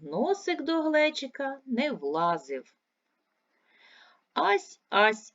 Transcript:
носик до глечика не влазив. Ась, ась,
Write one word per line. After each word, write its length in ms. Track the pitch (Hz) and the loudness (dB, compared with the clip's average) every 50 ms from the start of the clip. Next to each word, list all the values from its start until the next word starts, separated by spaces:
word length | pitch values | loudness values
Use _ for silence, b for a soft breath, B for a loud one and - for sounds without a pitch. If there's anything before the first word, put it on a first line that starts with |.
носик 600 | 156 143 151 185 254 349 392 392 - 359 349 294 | -14 -6 -2 -2 0 0 0 -2 -2 -4 -4 -2
до 200 | 277 311 330 330 | -2 -2 -2 0
глечика 800 | 311 311 302 302 302 311 302 - 277 254 - - 277 269 277 269 - | 0 2 2 2 2 2 0 -4 -8 -10 -8 -6 -6 -6 -6 -8 -8
не 260 | 269 240 226 277 302 | -4 -2 -2 -2 -2
влазив. 840 | 247 175 143 143 151 160 170 170 170 156 - - 139 131 120 - _ _ _ _ _ _ _ _ _ _ _ _ _ _ _ b b b b b b b b b b b b b b b b _ _ | -4 -4 -4 -2 0 0 2 2 0 0 -4 -6 -8 -10 -10 -14 _ _ _ _ _ _ _ _ _ _ _ _ _ _ _ b b b b b b b b b b b b b b b b _ _
Ась, 480 | - 311 381 403 392 - - - - _ _ | 0 2 2 2 2 0 -4 -14 -20 _ _
ась, 440 | - 294 208 214 220 220 - - - | 4 4 6 6 4 0 -6 -16 -20